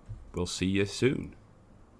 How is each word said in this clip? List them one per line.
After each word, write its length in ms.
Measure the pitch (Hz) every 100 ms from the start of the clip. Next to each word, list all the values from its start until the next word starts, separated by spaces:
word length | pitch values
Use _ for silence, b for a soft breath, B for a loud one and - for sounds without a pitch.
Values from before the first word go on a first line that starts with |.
| - - - 87
we'll 100 | 87
see 180 | - 92
you 200 | 98 98
soon. 480 | - 123 - 80 - - - - - -